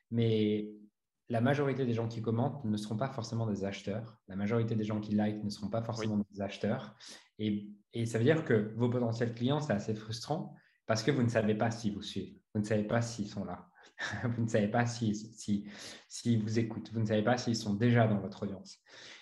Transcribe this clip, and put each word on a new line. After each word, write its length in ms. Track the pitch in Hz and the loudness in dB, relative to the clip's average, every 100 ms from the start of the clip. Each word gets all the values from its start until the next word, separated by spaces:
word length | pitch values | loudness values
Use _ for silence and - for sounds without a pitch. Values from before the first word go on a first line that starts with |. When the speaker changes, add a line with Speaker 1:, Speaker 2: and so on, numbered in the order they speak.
| - | -6
Speaker 1:
Mais 600 | 117 117 110 104 107 107 107 104 _ _ _ - | 2 4 4 4 2 -2 -10 -20 _ _ _ -4
la 120 | 117 | 2
majorité 460 | 127 143 139 127 127 | 4 4 2 0 0
des 80 | |
gens 140 | 113 113 | 0 -2
qui 140 | - | -4
commentent 420 | - 113 139 - | -2 0 0 -2
ne 120 | 110 107 | -2 -2
seront 200 | - 110 | -2 -2
pas 120 | 135 | -4
forcément 380 | - 110 117 113 | -4 -6 -2 -2
des 180 | 95 | -2
acheteurs. 560 | 98 101 - 104 - - - | -4 -4 -6 -6 -6 -14 -12
La 80 | |
majorité 400 | 95 101 117 113 | -4 0 0 0
des 80 | 113 | 0
gens 180 | 104 107 | -2 -4
qui 120 | 101 | 0
like 300 | 107 107 107 | 2 2 0
ne 40 | 104 | -6
seront 200 | - 101 | -6 -4
pas 140 | 113 | -4
forcément 340 | 117 113 110 104 | -4 -4 -2 0
Speaker 2:
Oui. 60 | 101 | -2
Speaker 1:
des 80 | 98 | -4
acheteurs. 560 | 98 - 104 120 - - - - - - | -6 -2 -2 -2 -4 -16 -20 -20 -18 -4
Et, 300 | 107 101 - - _ | -2 -2 -4 -16 _
et 120 | 117 | -4
ça 140 | 113 110 | 0 4
veut 60 | |
dire 200 | 123 160 | 6 4
que 280 | - 113 104 | 6 4 2
vos 140 | 113 123 | 0 0
potentiels 440 | 123 117 113 117 | 2 0 0 -2
clients, 280 | - 123 147 | 0 0 0
c'est 120 | 143 | 0
assez 220 | 101 - | -2 -2
frustrant 640 | 104 - 113 - 147 - - _ _ - | -6 -6 -8 -4 -4 -4 -12 _ _ -2
parce 180 | 113 | 0
que 80 | - | 2
vous 100 | 131 | 2
ne 60 | 120 | 4
savez 260 | 117 107 | 4 2
pas 160 | 104 113 | 2 0
s'ils 240 | - 107 | 0 -2
vous 80 | - | -4
suivent. 340 | - 98 87 - _ | -6 -8 -8 -12 _
Vous 60 | 107 | -4
ne 60 | 101 | 0
savez 180 | 107 | 0
pas 180 | 104 117 | 2 0
s'ils 260 | 117 - 98 | 0 -4 -6
sont 160 | - | -6
là. 240 | 90 87 - _ - - | -8 -8 -14 _ -20 -10
<laughs> 380 | - 107 123 117 | -6 -4 -2 0
Vous 60 | |
ne 60 | 117 | 2
savez 200 | 113 104 | 2 2
pas 180 | 120 120 | 2 2
si, 280 | - 113 | 2 0
si, 540 | 104 - - - 101 - - - - - | 0 -4 -8 -2 -2 -2 -12 -14 -16 -16
s'ils 340 | - 117 113 | -6 2 2
vous 160 | 104 113 | 2 2
écoutent. 320 | - - - | 0 -2 -6
Vous 80 | 113 | -2
ne 60 | 110 | 2
savez 160 | 107 | 2
pas 140 | 107 123 | 4 2
s'ils 200 | - 113 | 2 -2
sont 180 | 104 | 0
déjà 320 | 101 120 120 107 | 2 6 6 6
dans 120 | 101 | 4
votre 240 | 92 - | -2 -6
audience. 360 | 98 95 - - _ - - - | -6 -8 -12 -20 _ -20 -20 -20